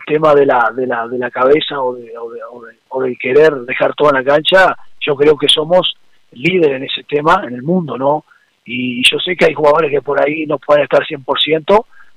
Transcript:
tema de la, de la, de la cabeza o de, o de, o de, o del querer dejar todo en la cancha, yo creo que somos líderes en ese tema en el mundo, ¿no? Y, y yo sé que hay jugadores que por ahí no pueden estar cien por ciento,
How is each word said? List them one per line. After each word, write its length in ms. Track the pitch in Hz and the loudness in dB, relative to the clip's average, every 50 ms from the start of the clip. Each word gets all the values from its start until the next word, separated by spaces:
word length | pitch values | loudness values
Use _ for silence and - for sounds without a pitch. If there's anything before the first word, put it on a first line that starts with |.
| - | -6
tema 260 | - 151 156 160 151 147 | -2 -2 0 2 4 4
de 120 | 143 139 | 4 4
la, 260 | 135 127 123 120 110 117 | 4 2 2 0 0 -2
de 140 | 131 127 | -4 -4
la, 180 | 123 120 117 117 | -4 -4 -4 -4
de 120 | 117 127 | -6 -6
la 120 | 123 123 120 | -6 -6 -6
cabeza 520 | - 127 127 135 147 156 - - 143 127 | -4 0 2 2 2 2 0 -4 -6 -4
o 140 | 127 127 123 | -4 -4 -6
de, 220 | 123 117 113 113 | -8 -14 -16 -14
o 140 | 117 117 117 | -14 -14 -12
de, 80 | 120 117 110 117 | -12 -14 -16 -16
o 140 | 123 120 117 | -18 -20 -20
de, 120 | 113 - _ _ | -20 -20 _ _
o 140 | _ 131 131 | _ -8 -6
del 160 | 131 127 123 | -4 -4 -6
querer 360 | - - 127 131 147 156 156 147 | -6 -4 2 4 6 6 4 4
dejar 400 | 131 120 127 131 - 143 135 - | 0 -8 -8 -4 -2 -2 -2 0
todo 140 | - 147 | 2 2
en 80 | 147 139 | 2 2
la 80 | 131 123 | 2 2
cancha, 540 | 139 139 156 147 - 180 190 185 165 - - - - - - | 2 0 2 2 2 4 4 4 4 2 -4 -10 -18 -12 -8
yo 160 | - 151 143 | -4 -4 0
creo 200 | 131 147 151 151 | 2 4 4 4
que 120 | 135 143 139 | 2 2 0
somos 480 | - 160 151 160 180 185 170 - - _ _ _ _ _ _ _ | 0 0 0 2 2 2 2 0 -8 _ _ _ _ _ _ _
líderes 460 | - 120 127 170 185 180 160 143 135 | -18 -6 -4 -2 0 2 2 2 0
en 60 | 131 139 | -2 -6
ese 200 | - - - - | -8 -10 -10 -8
tema 400 | - 147 147 147 160 185 190 320 | -4 -4 -2 2 2 0 0 0
en 100 | 240 247 | -6 -10
el 60 | 123 | -10
mundo, 360 | 123 151 185 185 165 131 117 | -4 -2 -2 -2 -2 -4 -6
¿no? 260 | 123 135 143 151 156 _ _ _ _ _ _ _ _ _ | -2 -2 -2 -2 -2 _ _ _ _ _ _ _ _ _
Y, 380 | 110 120 123 127 127 120 123 | -12 -8 -6 -6 -6 -6 -2
y 20 | 127 | -2
yo 160 | - 151 143 | -2 -2 -2
sé 160 | - 180 180 | -4 -4 -2
que 120 | - 180 | 2 0
hay 60 | 160 143 | 0 2
jugadores 380 | 147 156 147 147 165 160 139 | 2 2 2 4 4 2 0
que 100 | 143 139 | -2 -2
por 200 | - 147 139 143 | -2 -2 -2 0
ahí 240 | 143 143 151 160 156 | 0 0 -2 -4 -4
no 140 | 147 151 135 | -4 -6 -6
pueden 240 | - - 147 147 131 | 0 2 2 2 2
estar 220 | - - 143 - | 2 0 0 0
cien 200 | - 160 139 127 | -2 -10 -10 -4
por 160 | - 135 - | -4 -2 -2
ciento, 460 | - 151 156 160 147 - 202 220 233 _ - - - - - | 0 0 0 -2 2 2 2 2 2 _ -18 -20 -20 -20 -20